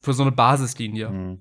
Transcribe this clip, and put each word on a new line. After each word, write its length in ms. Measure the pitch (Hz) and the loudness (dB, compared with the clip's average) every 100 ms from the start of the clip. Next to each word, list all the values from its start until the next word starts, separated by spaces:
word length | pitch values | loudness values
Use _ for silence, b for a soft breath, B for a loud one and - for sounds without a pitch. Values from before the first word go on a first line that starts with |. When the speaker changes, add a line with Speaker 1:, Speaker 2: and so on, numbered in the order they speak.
Speaker 1:
Für 100 | - | -2
so 100 | 131 | 2
eine 80 | 135 | 2
Basislinie, 760 | 127 120 139 127 - 113 110 110 | 4 4 4 0 -4 -6 -6 -6
Speaker 2:
Mhm. 320 | 98 92 95 | -6 -8 -10